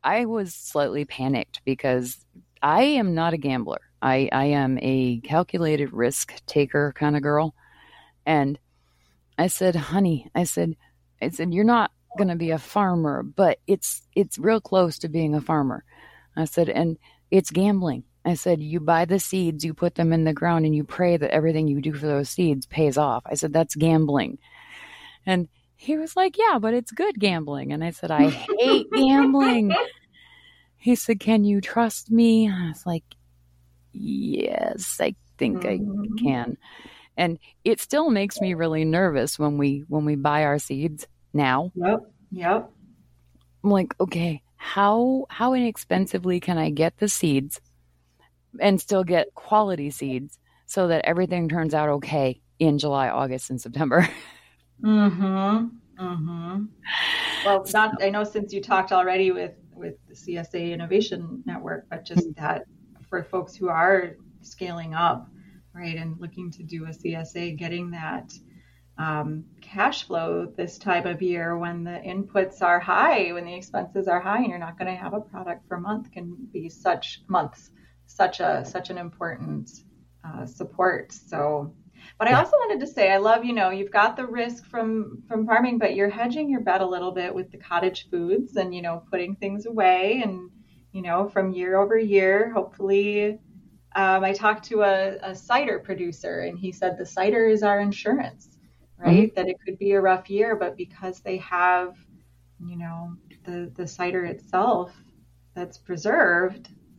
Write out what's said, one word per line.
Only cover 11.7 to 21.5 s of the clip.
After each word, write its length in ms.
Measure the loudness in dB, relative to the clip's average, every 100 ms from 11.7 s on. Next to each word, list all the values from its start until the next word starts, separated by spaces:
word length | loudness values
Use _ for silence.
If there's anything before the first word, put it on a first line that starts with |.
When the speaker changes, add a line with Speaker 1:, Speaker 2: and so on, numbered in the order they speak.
| 4 2 _ _ -2
Speaker 1:
gonna 180 | -2 0
be 140 | -2
a 80 | -2
farmer, 640 | -2 0 2 2 0 -2
but 380 | -6 2 4 4 0
it's, 400 | 0 0 -8 _ -2
it's 240 | 0 0
real 200 | 2 0
close 380 | 2 2 2 0
to 100 | -4
being 260 | 0 0 0
a 60 |
farmer." 420 | 0 0 0 -4 _ -20 -20 -20 _ -4
I 100 | -2
said, 240 | 0 0
"And 280 | 2 0 -2 _ _ _
it's 220 | 2 2
gambling." 520 | 0 2 2 0 -4 -8 _ -2
I 80 |
said, 280 | -2 2 0
"You 160 | 0 -4
buy 260 | 2 2 4
the 140 | 0
seeds, 440 | 0 -2 0 -2
you 120 | -6 -2
put 180 | -2
them 180 | 2 2
in 120 | 4
the 100 | 2
ground, 320 | 2 0 2 2
and 100 | 2
you 80 |
pray 340 | -2 0 2 2
that 120 | 2
everything 380 | 2 2